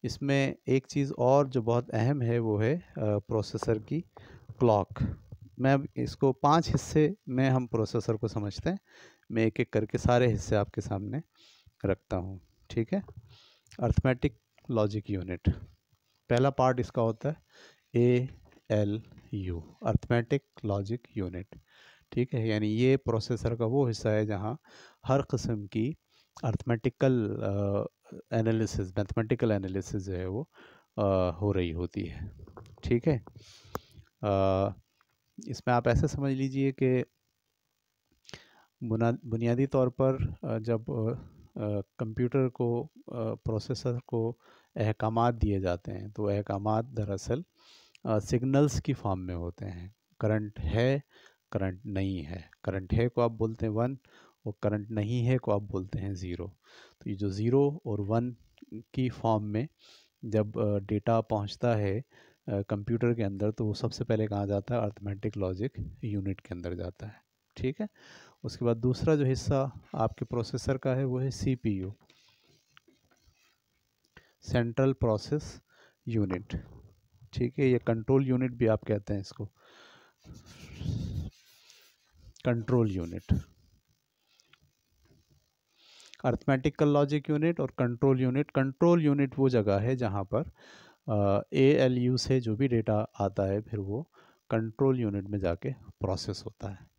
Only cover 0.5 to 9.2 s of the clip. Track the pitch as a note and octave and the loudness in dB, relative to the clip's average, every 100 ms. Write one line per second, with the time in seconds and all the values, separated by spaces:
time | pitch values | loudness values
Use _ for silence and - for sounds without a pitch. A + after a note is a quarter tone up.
0.5 | - - C3 - D3 C#3 - B2 C#3 C#3 | -2 0 0 2 -2 -2 2 4 6 4
1.5 | C3 A2 A#2+ A#2+ A2+ A2+ C#3+ A#2 A#2 A2+ | 0 2 0 0 0 2 2 2 0 2
2.5 | G#2 A2 E3 - - G#2+ G#2 - A2+ G#2 | 2 2 0 -4 -6 0 0 0 -2 -2
3.5 | A2+ - A2 G#2 D3 - - - - _ | -4 0 -2 0 -6 -6 -18 -20 -20 _
4.5 | - B2 G#2+ F#2 - - - - - - | 2 4 4 2 -2 -4 -4 -14 -20 -20
5.5 | - B2+ C#3 C#3+ - A#2+ - C#3 B2+ C#3+ | -2 2 2 0 -6 -6 2 0 4 4
6.5 | D#3+ D#3+ - - D#3+ D3+ G3 - B2+ C3+ | 4 4 -2 0 2 2 0 -4 0 2
7.5 | C3 A#2+ A#2 G#2+ A#2+ G#2+ A2 A2 A2 G2+ | 2 0 -2 0 -2 -2 -2 -2 -4 -6
8.5 | - - G3 _ - - _ | -4 -4 -4 _ -20 -20 _